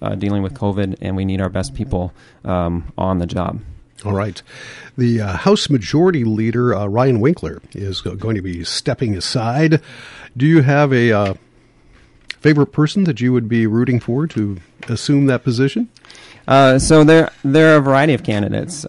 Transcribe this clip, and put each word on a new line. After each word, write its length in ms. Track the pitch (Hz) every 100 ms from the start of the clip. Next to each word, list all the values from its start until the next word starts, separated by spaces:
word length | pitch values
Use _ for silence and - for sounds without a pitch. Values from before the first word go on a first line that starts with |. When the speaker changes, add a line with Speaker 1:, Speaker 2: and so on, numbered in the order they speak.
Speaker 1:
uh, 140 | 101 101
dealing 260 | 101 101
with 140 | 95 -
covid, 420 | 101 98 98 -
and 160 | 98 95
we 100 | 95
need 160 | 95
our 80 | 92
best 260 | 95 92 -
people, 360 | 101 90 90 - - _
um, 480 | - 90 85 87 82 -
on 220 | 92 92
the 80 | 87
job. 340 | 95 87 - - - _ _
Speaker 2:
All 100 | 104
right. 280 | 98 104 87 - - - - - -
The, 240 | 120 117
uh, 120 | 104 92
House 320 | 196 208 -
Majority 540 | 139 92 147 185 160
Leader, 500 | 113 107 110 117 123
uh, 140 | 98 104
Ryan 320 | 107 131 120
Winkler, 420 | 123 175 - - -
is 280 | 95 98 92
go-, 140 | 90 95
going 200 | 113 104
to 60 |
be 220 | 92 85
stepping 520 | 82 - - 120 117 95
aside. 640 | - 131 113 131 160 156 - - - - - 120
Do 120 | 147
you 160 | 165
have 280 | 135 147 147
a, 200 | 131 117
uh, 220 | 104 101 95 _ _ _ _ _ _ _ _ - -
favorite 320 | 151 147 139
person 320 | - 151 202
that 180 | 180 113
you 100 | 123
would 160 | 127 110
be 200 | 117 113
rooting 320 | 110 131 120
for 260 | - 127 160
to 320 | 117 101 95 - _ -
assume 380 | 113 - 143 139
that 160 | 123
position? 440 | - 117 135 220 240 _ _ - - - -
Speaker 1:
Uh, 320 | 135 135 135
so 240 | - 156
there, 260 | 151 160 156 -
there 320 | 139 147 160 151
are 20 |
a 40 |
variety 340 | 139 135 151 123
of 80 |
candidates, 600 | - 104 104 107 - -